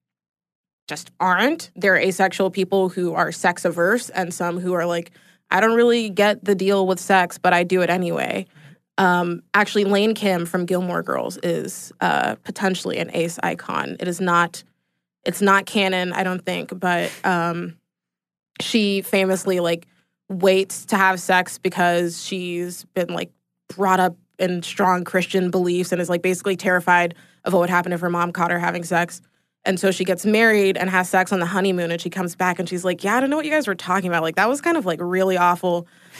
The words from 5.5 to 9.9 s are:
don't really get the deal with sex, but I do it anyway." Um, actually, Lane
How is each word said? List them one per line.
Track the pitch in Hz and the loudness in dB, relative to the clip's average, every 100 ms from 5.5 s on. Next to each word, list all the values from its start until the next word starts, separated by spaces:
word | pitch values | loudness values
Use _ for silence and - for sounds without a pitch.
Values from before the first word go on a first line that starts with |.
| 185 | 2
don't | 220 226 | 4 4
really | 240 240 220 | 4 2 0
get | 185 208 208 | 2 2 2
the | 185 196 | 0 0
deal | 190 196 185 | 2 2 2
with | 180 | 0
sex, | - 190 180 - | 2 2 2 0
but | 180 | 2
I | 175 | 2
do | 175 185 | 2 2
it | 165 | 2
anyway." | 180 175 156 135 - 185 - 147 - _ - | 0 -2 -4 -4 -6 -10 -16 -20 -20 _ 0
Um, | 185 180 175 170 - | 2 2 0 -4 0
actually, | 208 208 214 | 2 2 2
Lane | 202 | 2